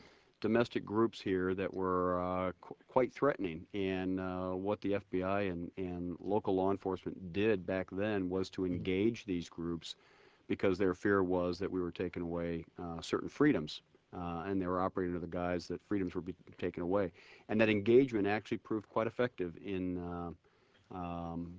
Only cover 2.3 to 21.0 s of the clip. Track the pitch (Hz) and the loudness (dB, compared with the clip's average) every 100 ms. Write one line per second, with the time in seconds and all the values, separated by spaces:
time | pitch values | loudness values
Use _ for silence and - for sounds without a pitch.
2.3 | 92 92 - - - - 131 127 - 139 | 0 -2 -4 -12 -16 -2 2 2 2 0
3.3 | - 92 80 - 101 95 92 92 95 92 | 0 -4 -6 -8 -4 0 0 0 -2 -2
4.3 | 92 92 92 98 107 98 101 - 92 92 | -4 -4 -2 -2 -2 0 -2 0 -2 0
5.3 | 101 98 87 85 - 92 87 90 82 90 | 0 0 -2 -6 -6 -6 -4 -6 -6 0
6.3 | 104 104 95 95 98 95 90 87 - 92 | 0 2 2 4 2 -2 -4 -6 -8 -6
7.3 | 92 107 101 90 95 92 92 107 101 90 | 0 2 2 0 -2 -2 -2 -2 0 0
8.3 | 92 92 - 92 90 95 92 110 117 - | -2 -2 -2 0 0 0 2 2 0 -4
9.3 | 87 82 - 85 85 - - - - - | -4 -4 -6 -4 -4 -8 -16 -20 -20 -20
10.3 | _ - 101 101 90 95 87 107 98 90 | _ -6 0 2 4 2 2 4 4 4
11.3 | 90 90 90 90 92 87 - 90 87 85 | 2 2 0 -2 -2 -2 -2 -4 -4 -4
12.3 | 85 85 82 82 - 85 85 - - - | -2 -2 -4 -8 -12 -10 -8 -4 -4 -2
13.3 | - 151 151 76 - _ _ _ 92 87 | 2 4 4 0 -10 _ _ _ -8 -6
14.3 | 85 95 98 90 90 92 95 90 87 85 | -4 -2 -2 0 0 0 0 -2 -2 -4
15.3 | 87 87 90 85 87 - 101 90 90 85 | -2 -2 -2 -4 -8 -2 -2 0 -4 -6
16.3 | 87 - - 92 87 87 101 90 - - | -8 -12 -6 -4 -2 0 2 0 -4 -20
17.3 | - - 110 110 107 104 120 139 110 98 | -16 -2 2 4 4 6 8 8 4 2
18.3 | 107 - 113 - 110 - 117 113 - 123 | 0 -2 -6 -4 -6 -2 -2 0 0 -2
19.3 | - 87 82 98 95 92 90 87 87 85 | 0 -6 -6 -6 -2 -2 -2 -4 -6 -6
20.3 | 87 _ _ _ _ - 92 | -10 _ _ _ _ -12 -8